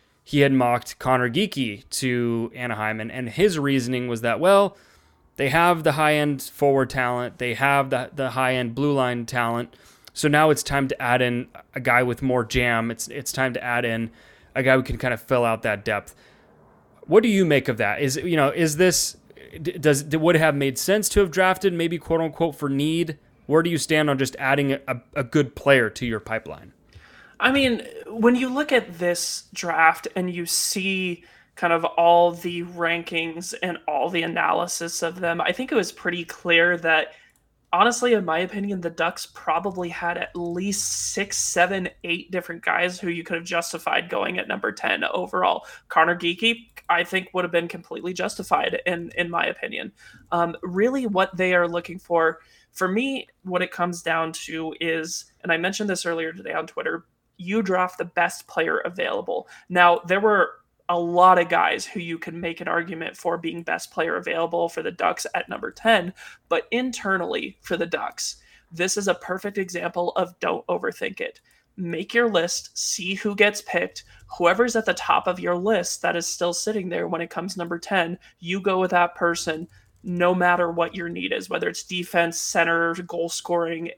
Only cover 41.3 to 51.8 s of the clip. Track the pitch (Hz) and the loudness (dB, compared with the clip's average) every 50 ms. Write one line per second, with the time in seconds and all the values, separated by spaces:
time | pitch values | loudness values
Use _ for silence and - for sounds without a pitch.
41.3 | - - - - - 175 175 180 196 190 180 - - - - 175 170 180 - - | -4 -4 -4 -2 2 2 2 2 2 -4 -4 -6 -10 -10 -6 -6 -6 -6 -6 -6
42.3 | 185 180 175 - 170 165 - 170 170 175 180 180 180 185 208 175 170 170 170 - | -6 -6 -6 -8 -12 -6 -2 0 0 2 0 0 -2 -4 -6 -6 -6 -6 -6 -6
43.3 | 180 165 175 180 180 170 170 - - 160 - 156 165 185 175 175 - 98 98 - | -8 -8 -6 -4 -4 -4 -4 -4 -8 -6 -4 -2 -2 -2 -2 -2 -4 -4 -2 -2
44.3 | - 92 - - - 101 - 107 - - - - 98 - - - - - - - | -4 -6 -4 -6 -6 -4 -4 -6 -6 -4 -2 -2 -2 0 -2 -2 -2 -4 -4 -4
45.3 | - 185 180 90 - - - - - - _ - - 175 160 170 175 175 175 170 | -2 0 2 2 0 0 -6 -12 -20 -20 _ -2 0 0 2 2 -2 -2 -2 -4
46.3 | 175 - 220 233 233 233 - _ - - - - 175 170 180 - 190 185 185 - | -4 0 -2 -2 -2 -2 -8 _ -20 -12 -4 -2 -2 -2 -2 -2 -4 -6 -6 -4
47.3 | - 185 180 170 175 170 170 170 - 175 - - 165 - - 180 185 180 180 - | -4 -4 -4 0 0 -2 -2 -2 -10 -14 -12 -12 -12 -8 -8 -8 -6 -4 -6 -6
48.3 | - - 220 - 170 151 - - - - - 180 180 170 170 170 - 170 175 170 | -6 -6 -2 0 0 0 0 0 -2 -2 -2 -2 -4 -4 -6 -8 -4 -4 -4 -2
49.3 | 170 170 175 - - - - - - - - 196 - _ - - - - - - | -2 -2 -2 -2 -4 -6 -8 -8 -8 -8 -10 -12 -14 _ -20 -20 -20 -18 -8 -4
50.3 | 175 170 170 175 - - - 185 175 190 214 254 269 277 247 214 196 185 190 - | -2 0 0 -2 -4 -8 -10 -6 0 0 2 2 2 0 -2 0 2 2 0 0
51.3 | - 175 185 180 180 175 175 170 170 175 | 0 -2 0 2 4 2 2 2 -2 -4